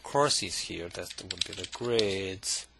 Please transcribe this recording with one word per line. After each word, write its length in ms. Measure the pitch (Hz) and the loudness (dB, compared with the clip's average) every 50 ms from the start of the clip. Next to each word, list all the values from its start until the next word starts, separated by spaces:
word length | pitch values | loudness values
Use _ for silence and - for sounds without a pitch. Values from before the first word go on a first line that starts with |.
courses 560 | - - - 143 143 143 - - 107 92 - | -10 2 6 6 6 6 6 2 0 0 -4
here, 320 | - - - - 82 85 87 | -4 -4 -4 -6 -6 -6 -6
that 240 | - 92 90 - - - | -6 -6 -8 -6 -8 -10
would 240 | - 95 92 87 - | -8 -10 -2 -2 -2
be 80 | - - | -2 -2
the 140 | 92 90 - | -8 -8 -8
grades 920 | - - 120 120 120 113 107 101 95 98 98 95 95 95 - - - - - - - | -6 -4 0 2 4 4 4 4 2 0 -2 -2 -4 -4 -4 -4 -4 -4 -6 -10 -18